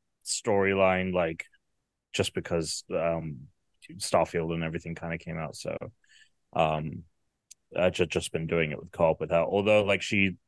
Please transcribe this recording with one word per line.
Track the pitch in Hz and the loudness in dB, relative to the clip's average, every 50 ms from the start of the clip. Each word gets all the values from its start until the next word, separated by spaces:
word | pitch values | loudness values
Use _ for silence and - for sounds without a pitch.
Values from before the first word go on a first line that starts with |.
| _ _ _ _ - | _ _ _ _ -10
storyline, | - - - - 117 104 101 98 98 98 98 95 92 92 92 92 92 90 | -8 -8 -4 -2 0 2 4 4 4 4 4 4 4 4 4 2 0 0
like, | 90 87 80 80 80 - - _ _ _ _ _ _ _ _ _ _ _ _ - | 0 0 0 -2 -6 -12 -16 _ _ _ _ _ _ _ _ _ _ _ _ -2
just | - 95 - - | -2 -2 -2 -2
because, | 92 82 - 92 82 80 76 - - - - | -6 -4 -2 -2 -2 -2 -2 -6 -8 -8 -4
um, | 90 87 82 85 82 82 85 80 73 62 69 - _ _ _ _ _ _ - - - | -2 0 0 0 0 -2 -4 -6 -10 -10 -14 -18 _ _ _ _ _ _ -20 -18 -14
Starfield | 101 - - - 92 80 - - 87 82 82 85 | -10 -4 0 2 2 2 2 0 -2 -2 -2 -2
and | 85 82 | -2 -2
everything | 80 80 82 - 85 82 | -4 -4 -6 -8 -8 -10
kinda | - - 82 82 | -8 -8 -6 -8
came | 85 - 85 82 | -8 -8 -8 -8
out, | 82 80 73 - | -6 -6 -8 -8
so, | - - - - - - - - _ _ _ _ - - _ _ _ _ _ - | -10 -8 -8 -8 -8 -8 -12 -16 _ _ _ _ -20 -20 _ _ _ _ _ 0
um, | 80 80 78 78 78 78 78 - 87 82 - _ _ _ _ _ _ _ - - _ _ - - | 0 2 2 2 0 -2 -4 -8 -10 -14 -16 _ _ _ _ _ _ _ -20 -20 _ _ -8 -2
I | 85 87 92 | 2 2 2
ju-, | 85 - 90 | 2 2 0
just | 78 - 85 - - | 0 0 -2 -4 -4
been | - 82 82 | -4 -4 -4
doing | 80 85 82 80 76 | 0 0 0 0 0
it | 73 - | -2 -6
with | - - | -10 -8
co-op | - - 87 80 80 - | 0 2 4 4 4 2
with | 78 76 | 0 0
her. | 85 82 80 | 2 2 2
Although, | - - 101 98 104 107 107 101 | 2 2 2 4 6 6 6 6
like, | 98 101 92 | 4 2 0
she, | - - 110 101 98 95 90 - _ | 0 0 2 2 2 2 0 -4 _